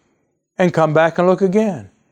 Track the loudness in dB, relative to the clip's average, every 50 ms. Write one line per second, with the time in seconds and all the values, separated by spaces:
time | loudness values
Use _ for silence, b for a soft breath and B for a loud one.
0 | _ _ _ _ _ _ _ _ _ _ _ -2 -2 0 0 0 0 2 2 2
1 | 2 2 0 0 0 0 0 0 0 0 0 0 -2 -2 -4 -8 -12 -18 _ _
2 | _ _